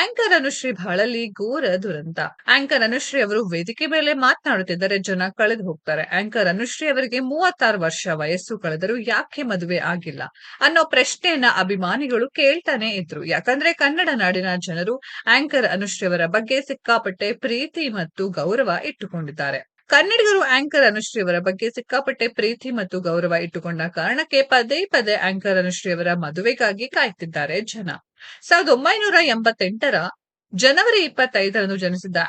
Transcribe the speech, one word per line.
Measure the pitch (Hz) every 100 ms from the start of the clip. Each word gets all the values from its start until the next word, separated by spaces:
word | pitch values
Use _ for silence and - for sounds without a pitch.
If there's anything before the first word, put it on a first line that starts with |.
ಆಂಕರ್ | 381 480 440
ಅನುಶ್ರೀ | 359 269 277 262
ಬಾಳಲ್ಲಿ | 185 190 180 233 233 233
ಘೋರ | 196 208 285 247 185
ದುರಂತ. | 196 156 151 165 151 - -
ಆಂಕರ್ | 262 277 277
ಅನುಶ್ರೀ | 226 254 - 269
ಅವರು | 208 214 208
ವೇದಿಕೆ | 170 175 226 311
ಮೇಲೆ | 311 294
ಮಾತನಾಡುತ್ತಿದ್ದರೆ | 277 254 311 302 214 185 175 190 202
ಜನ | 196 185 185 -
ಕಳೆದು | 214 226
ಹೋಗ್ತಾರೆ. | 185 156 - 156
ಆಂಕರ್ | - 175 214 220 190
ಅನುಶ್ರೀ | 190 240 - 311
ಅವರಿಗೆ | 262 262 247
ಮೂವತ್ತಾರು | 262 302 359 359 233 208
ವರ್ಷ | 165 - 185
ವಯಸ್ಸು | 156 151 180 - 214
ಕಳೆದರೂ | 170 156 190 240
ಯಾಕೆ | 220 220 311 -
ಮದುವೆ | 254 190 170 175
ಆಗಿಲ್ಲ | - 175 170 139 139 - - -
ಅನ್ನೋ | 285 330
ಪ್ರಶ್ನೆಯನ್ನ | 320 269 269 - 359 311 247 -
ಅಭಿಮಾನಿಗಳು | 185 196 180 226 285 233 254
ಕೇಳ್ತಾನೆ | - 277 320 339 269 220
ಇದ್ರು. | 202 160 151 151
ಯಾಕಂದ್ರೆ | - - 269 311
ಕನ್ನಡ | 330 285 320 349
ನಾಡಿನ | 262 185 185 185 180
ಜನರು | 180 165 180 254 - - -
ಆಂಕರ್ | 247 294 285 226
ಅನುಶ್ರೀ | 190 202 - 190
ಅವರ | 175 165
ಬಗ್ಗೆ | 208 226 262
ಸಿಕ್ಕಾಪಟ್ಟೆ | - 269 - 233 214 185 208
ಪ್ರೀತಿ | 233 - 233 302 330 294
ಮತ್ತು | 208 160 - 190
ಗೌರವ | 175 151 233 233 170 302
ಇಟ್ಟುಕೊಂಡಿದ್ದಾರೆ. | - 196 175 151 147 143 139 - _ -
ಕನ್ನಡಿಗರು | 285 359 466 427 392
ಆಂಕರ್ | 277 254 294 294 247
ಅನುಶ್ರೀ | 208 220 233
ಅವರ | 180 175
ಬಗ್ಗೆ | 185 185 226
ಸಿಕ್ಕಾಪಟ್ಟೆ | 247 233 247 269 247 233
ಪ್ರೀತಿ | 233 220 233 254
ಮತ್ತು | 240 190 185
ಗೌರವ | 175 165 175
ಇಟ್ಟುಕೊಂಡ | 170 175 170 170 165
ಕಾರಣಕ್ಕೆ | 165 170 175 254 320 277
ಪದೇ | 269 254 233 294 392
ಪದೇ | 294 214
ಆಂಕರ್ | 214 185 190 202 185
ಅನುಶ್ರೀ | 180 180 196
ಅವರ | 170 175
ಮದುವೆಗಾಗಿ | 175 151 160 220 254 226 202 254
ಕಾಯ್ತಿದ್ದಾರೆ | 339 262 180 170 160 147 170
ಜನ. | 220 226 180 139 _ _ - - -
ಸಾವಿರದ | 349 339
ಒಂಬೈನೂರ | 254 294 427 415 359
ಎಂಬತ್ತೆಂಟರ | 330 226 226 220 185 220 285 196 175 - _ _ _ 185
ಜನವರಿ | 254 302 440 440
ಇಪ್ಪತ್ತೈದರಂದು | 320 - 254 208 196 214 196 196
ಜನಿಸಿದ್ದ | 180 180 196 170